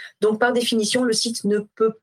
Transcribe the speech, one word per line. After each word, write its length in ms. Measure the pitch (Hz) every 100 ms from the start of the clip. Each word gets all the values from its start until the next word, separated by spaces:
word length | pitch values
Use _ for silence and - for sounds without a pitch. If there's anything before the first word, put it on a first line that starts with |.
| - _
Donc 180 | 214 220
par 100 | 247
définition, 520 | 240 233 226 208 247
le 100 | 247
site 320 | 220 240 233 202
ne 140 | 208
peut 340 | 208 - 220 220